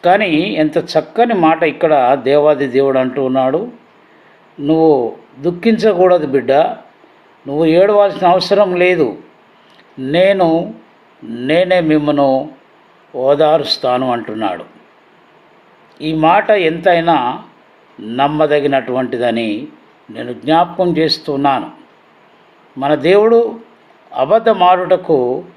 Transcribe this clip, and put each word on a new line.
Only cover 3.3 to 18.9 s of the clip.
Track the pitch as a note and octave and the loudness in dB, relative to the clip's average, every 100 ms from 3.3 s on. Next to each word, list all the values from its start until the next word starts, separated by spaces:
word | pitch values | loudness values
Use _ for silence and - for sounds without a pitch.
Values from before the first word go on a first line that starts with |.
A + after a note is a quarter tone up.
| C3 C3 D#3 A#3+ - _ _ _ _ _ _ _ - | 0 0 -2 -6 -14 _ _ _ _ _ _ _ -8
"నువ్వు | C#3+ D#3+ D#3+ C#3 A2+ - _ B2+ | -2 2 4 2 0 -8 _ -8
దుఃఖించకూడదు | D3+ F3 A#3 A3 A3 F3 F3+ F3 D3 | -6 -2 0 2 0 2 2 2 0
బిడ్డ, | C3+ A#2+ C#3 E3+ - - _ _ _ _ _ C3 | -2 0 0 0 -4 -18 _ _ _ _ _ -8
నువ్వు | C#3+ D#3+ | -2 2
ఏడవాల్సిన | E3 G3 G#3 G3+ - F3+ | 4 4 4 2 2 2
అవసరం | F#3 - G3+ G3 F3+ | 2 2 0 0 2
లేదు, | F3+ F3 B2+ F2+ - _ _ _ _ _ _ - | 0 2 -2 -4 -18 _ _ _ _ _ _ -12
నేను | C3 D#3+ F#3+ G3 E3+ E3 F#3+ A3+ _ _ _ _ | -4 0 2 2 0 0 -4 -14 _ _ _ _
నేనే | A2+ A#2 C3 E3 F3+ F3+ | -16 -10 -2 0 2 0
మిమ్మను | D#3+ D3+ D3 D3 C#3 C3 D3+ - _ _ _ _ _ B2+ | 2 0 0 0 0 0 -4 -18 _ _ _ _ _ -4
ఓదారుస్తాను" | C3 C#3+ D#3 D#3 C#3 - B2+ B2+ C3 | 0 2 2 2 -2 -4 -2 -2 -2
అంటున్నాడు. | A#2 G#2+ G#2+ G2+ F2 D2+ - _ _ _ _ _ _ _ _ _ _ _ _ | -4 -6 -6 -6 -8 -14 -20 _ _ _ _ _ _ _ _ _ _ _ _
ఈ | D#3 | -6
మాట | D#3+ D#3 G3 G#3 | 0 2 2 2
ఎంతైనా | G#3+ D#3+ E3+ F#3 E3+ E3+ D3+ B2 E3 - _ _ _ _ - | 2 2 0 2 2 2 0 0 -6 -14 _ _ _ _ -18
నమ్మదగినటువంటిదని | G#2+ B2 C#3+ D3+ D3+ D3 C#3+ C3+ A#2+ | -10 -2 -2 0 0 2 0 -2 -2